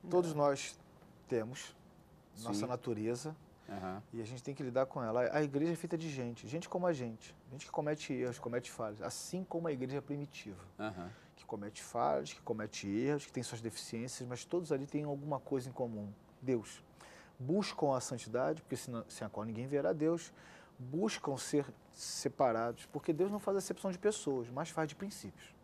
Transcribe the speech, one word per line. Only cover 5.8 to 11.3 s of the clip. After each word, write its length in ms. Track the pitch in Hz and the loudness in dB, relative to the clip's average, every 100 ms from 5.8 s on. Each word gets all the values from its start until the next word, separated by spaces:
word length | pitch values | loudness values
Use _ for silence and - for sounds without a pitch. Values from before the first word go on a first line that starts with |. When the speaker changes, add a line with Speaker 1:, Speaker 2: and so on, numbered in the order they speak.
| 170 170 | 0 -2
Speaker 1:
de 100 | 165 | -2
gente, 380 | 135 120 117 104 | -2 -4 -4 -4
gente 220 | 151 - | -6 -2
como 180 | 180 180 | 2 4
a 60 | |
gente. 420 | 151 120 110 - - - | 2 -2 -6 -14 -20 -14
Gente 160 | 127 - | -14 -4
que 60 | |
comete 400 | - 147 151 - | 0 0 0 0
erros, 260 | 127 123 120 | 0 0 -2
comete 320 | 120 120 - | -2 -2 -2
falhas, 320 | - 110 104 | -4 -4 -2
assim 420 | - - - 180 | -6 -4 -4 -4
como 240 | 185 170 165 | -2 -2 0
a 40 | |
igreja 280 | 135 127 143 | 0 0 -2
primitiva. 640 | 143 143 143 - 107 90 92 - | -2 -4 -4 -8 -12 -12 -14 -6
Speaker 3:
Aham. 320 | 107 90 87 110 - | -6 -4 -8 -10 -20